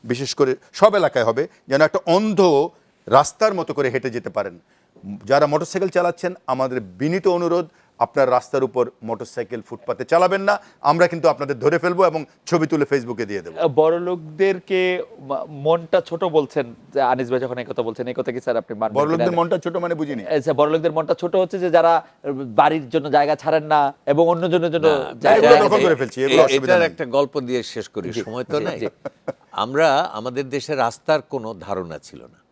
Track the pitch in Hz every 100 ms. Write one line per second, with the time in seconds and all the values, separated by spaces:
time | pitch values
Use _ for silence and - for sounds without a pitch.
0 | 113 120 139 - 135 127 _ - 214 208
1 | 156 127 113 113 156 _ - 135 156 190
2 | - 180 220 190 180 139 156 _ _ _
3 | - 127 147 - 220 196 156 147 135 113
4 | 127 117 104 104 98 87 _ _ _ _
5 | 95 101 101 139 147 151 131 190 185 175
6 | 175 170 180 180 - 131 131 127 98 90
7 | 147 185 185 175 175 175 165 _ _ -
8 | 120 - 127 123 - 139 127 123 120 _
9 | 110 113 117 - 117 120 - 117 - 113
10 | 123 165 180 196 196 202 - _ - 165
11 | 170 165 160 143 139 127 139 165 175 175
12 | 180 160 139 _ - 170 156 160 143 143
13 | 117 110 107 101 85 80 160 139 156 170
14 | 175 180 156 156 196 185 - 185 185 180
15 | - - 135 139 - 147 147 170 165 185
16 | 170 170 185 156 139 151 120 117 - 139
17 | 127 127 120 127 127 123 117 - 113 110
18 | 123 123 131 123 127 117 - 107 110 107
19 | 151 165 170 170 170 180 170 175 175 165
20 | 151 123 98 151 143 139 151 160 160 156
21 | 156 170 180 190 185 196 180 165 165 165
22 | - _ 143 135 131 107 147 156 131 160
23 | 143 147 143 151 160 160 151 151 143 -
24 | - 143 170 170 175 175 165 160 156 147
25 | - 123 - - 147 143 - 208 - 147
26 | 127 127 135 131 131 139 131 175 165 -
27 | 139 131 143 147 123 127 110 117 104 110
28 | 90 113 101 120 123 151 - 117 110 _
29 | 139 _ - - _ - 110 139 160 139
30 | 180 110 120 123 131 139 143 143 117 -
31 | - 156 - 135 110 101 92 95 85 76
32 | - 69 62 _ _